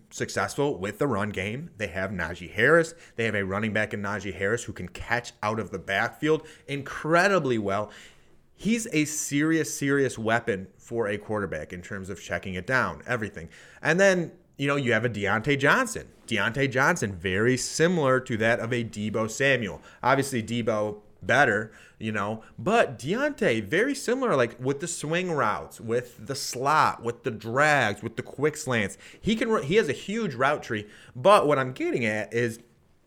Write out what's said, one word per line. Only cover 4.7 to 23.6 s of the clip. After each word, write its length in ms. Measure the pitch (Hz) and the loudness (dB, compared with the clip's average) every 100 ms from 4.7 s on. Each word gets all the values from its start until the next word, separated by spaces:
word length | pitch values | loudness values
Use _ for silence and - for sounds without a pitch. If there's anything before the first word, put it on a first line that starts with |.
can 160 | 98 87 | -10 -12
catch 440 | - - 117 - - | -10 -4 -4 -4 -6
out 200 | 107 110 | -4 -2
of 100 | 95 | -4
the 80 | 95 | -8
backfield 680 | 87 - 120 - 151 156 - - - | -2 0 0 0 0 0 -2 -16 -10
incredibly 920 | 139 139 - 151 170 196 190 135 117 | -8 -8 -6 2 4 6 4 2 0
well. 340 | 98 98 107 - - - - - _ - | 0 -2 -2 -10 -20 -20 -20 -20 _ -6
He's 320 | 196 233 220 | 0 0 0
a 120 | 156 | -2
serious, 680 | 147 - - 143 156 160 147 | -2 -4 -2 0 2 2 0
serious 460 | - 139 139 131 - | -2 0 2 2 0
weapon 480 | 110 117 120 95 95 - | 0 0 0 -4 -6 -16
for 300 | - 117 104 | -6 -2 -2
a 100 | 104 | -4
quarterback 560 | - 107 95 78 76 | -4 -4 -2 -6 -8
in 80 | 90 | -12
terms 300 | 85 101 92 | -10 -10 -10
of 100 | 95 | -12
checking 340 | - 87 98 | -6 -6 -4
it 120 | 92 90 | -6 0
down, 360 | 131 101 76 - | 0 0 -2 -6
everything. 440 | 123 104 85 85 - - - | -4 -4 -8 -16 -18 -20 -4
And 180 | 127 170 | 0 4
then, 320 | 196 185 156 - _ - | 6 4 0 -8 _ -4
you 100 | 143 | -2
know, 80 | |
you 200 | 143 120 | 0 2
have 100 | 110 | 2
a 40 | 120 | 2
Deontay 520 | 104 95 110 143 135 | 0 0 0 0 2
Johnson. 480 | 143 208 240 - - - - | 4 4 2 -6 -12 -16 -6
Deontay 460 | 107 107 123 135 | -2 0 0 0
Johnson, 420 | 127 147 175 104 | 2 2 2 -2
very 420 | 90 92 92 117 127 | -4 -2 2 2 2
similar 600 | - - 165 180 135 131 | 0 2 2 4 2 2
to 180 | 123 110 | 0 0
that 200 | 113 120 | 2 2
of 140 | 113 | 0
a 100 | 123 | -2
Deebo 480 | 113 104 107 110 110 | -4 -4 -4 -2 -2
Samuel. 500 | - 139 127 101 76 - - | 0 2 2 0 -8 -14 -4
Obviously, 400 | 120 139 135 123 | 2 2 2 -2
Deebo 600 | 101 120 113 107 107 104 - - | -2 -2 0 0 -2 -6 -14 -6
better, 480 | 98 123 135 104 110 - - - | 2 4 6 2 -2 -12 -20 -10
you 120 | 110 | -6
know, 320 | 107 101 113 - - | -2 -2 -6 -10 -6
but 400 | 117 226 - 117 | 2 2 2 -2
Deontay, 640 | 127 226 294 285 185 113 | -4 -2 -2 0 0 0